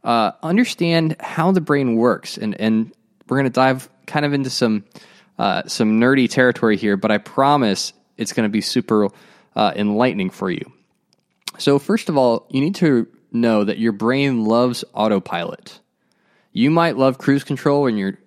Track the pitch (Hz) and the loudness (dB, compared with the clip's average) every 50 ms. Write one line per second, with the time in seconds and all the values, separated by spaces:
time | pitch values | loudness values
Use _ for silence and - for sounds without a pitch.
0 | - - 120 117 110 101 - _ - 160 175 214 247 - - - 170 170 165 165 | -2 0 0 2 2 0 -2 _ -4 0 2 2 2 0 0 -2 0 2 2 2
1 | 160 160 156 _ - - - - 156 180 190 185 151 - 147 143 139 123 113 113 | 2 0 -2 _ -10 -10 -4 0 2 2 2 2 2 0 0 2 2 2 2 2
2 | 117 123 104 - - - - - 107 107 101 - 107 110 110 110 113 - - _ | 4 2 2 0 -4 -14 -12 -8 -6 -6 -6 -2 0 0 2 0 0 -4 -8 _
3 | _ _ _ _ _ - 127 135 139 127 120 131 131 131 131 131 - - _ _ | _ _ _ _ _ -4 -2 0 0 0 2 2 2 2 2 0 -6 -18 _ _
4 | _ - - 151 147 147 143 139 135 131 127 - 127 113 110 104 101 _ _ - | _ -6 -2 0 0 0 0 -2 -4 -4 -2 0 0 0 0 -2 -4 _ _ -20
5 | - - - - _ _ _ - 110 101 - - - - - - 117 107 107 110 | -20 -20 -20 -20 _ _ _ -2 -2 0 0 -2 -4 -8 -4 -2 0 2 2 2
6 | 117 127 139 135 123 113 - 131 127 123 117 - - 113 107 95 - 104 101 95 | 4 4 4 2 2 2 2 2 2 2 2 2 0 0 0 0 0 -2 -2 0
7 | 98 107 104 104 - - - - 135 139 147 147 127 107 95 - - - - _ | 0 -2 -2 -2 -4 -6 -2 0 2 4 4 2 2 0 0 -2 -6 -10 -12 _
8 | _ _ _ - 117 - - - 113 107 101 107 95 - - 123 117 - 113 107 | _ _ _ -10 -10 -6 -4 -2 -2 -2 -2 -2 -4 -2 -2 -2 -2 0 0 2
9 | 104 98 - - - - - _ _ _ _ - 107 98 - - 104 104 104 107 | 2 0 -4 -10 -20 -20 -20 _ _ _ _ -2 -2 -2 0 -2 -4 -2 0 0
10 | 123 131 82 101 95 92 - - 98 95 90 - - - _ _ _ _ _ _ | 0 0 0 -2 -6 -6 -6 -6 -6 -6 -6 -6 -10 -14 _ _ _ _ _ _
11 | _ _ _ _ _ _ _ _ _ - - - - - 139 143 - - 202 226 | _ _ _ _ _ _ _ _ _ -16 -14 -4 0 2 2 2 2 0 -2 -2
12 | - - 165 139 131 123 113 - - _ - 131 139 165 196 - 180 156 135 120 | -2 -2 0 2 2 2 0 -2 -4 _ -4 -2 -2 -2 -2 0 0 2 2 2
13 | 113 - _ _ _ _ - 117 120 117 113 107 104 98 - - 113 113 104 101 | 0 -4 _ _ _ _ -4 0 0 2 2 2 0 0 -2 -2 -2 -2 -2 0
14 | 107 117 127 139 139 139 131 117 107 107 113 117 123 127 120 - - - _ 104 | -2 -2 0 0 0 0 0 -2 0 0 2 2 2 0 -2 -6 -10 -12 _ -2
15 | 107 110 107 98 92 - - 87 85 87 85 - _ - - - _ _ _ _ | 0 0 0 0 -2 -4 -8 -8 -6 -8 -10 -14 _ -20 -20 -20 _ _ _ _
16 | _ _ _ _ _ _ _ _ _ _ _ - 117 143 160 170 170 170 127 123 | _ _ _ _ _ _ _ _ _ _ _ 0 2 2 4 2 2 0 2 2
17 | 131 135 127 - - - 139 139 - - 143 127 - 147 143 143 143 131 110 104 | 0 0 0 0 0 0 0 0 0 -6 -8 -4 0 0 0 2 0 0 -2 -2
18 | 98 98 101 - _ | -4 -4 -6 -8 _